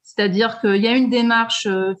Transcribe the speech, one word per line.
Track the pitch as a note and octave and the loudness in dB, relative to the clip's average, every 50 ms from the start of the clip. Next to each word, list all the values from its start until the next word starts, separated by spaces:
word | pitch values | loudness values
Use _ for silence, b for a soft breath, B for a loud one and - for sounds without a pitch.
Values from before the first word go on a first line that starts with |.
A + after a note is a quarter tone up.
C'est-à-dire | _ - - - G#3 G3 F3+ G3+ A3+ A3+ A3+ - | _ -10 -4 -2 -2 0 0 0 0 -2 -2 -2
qu'il | - G#3 G3 G3+ | 0 0 2 2
y | G#3 | 2
a | A3+ A#3+ | 2 2
une | C4 B3+ A#3 | 2 2 2
démarche, | B3 A#3+ A#3 A#3 A#3 A3+ A3+ A3+ - - - | 0 0 2 2 2 2 0 0 -2 -4 -4
euh, | G#3 F#3+ F#3+ F#3+ F#3+ F#3+ F#3+ | -2 -2 -2 -2 -2 -4 -4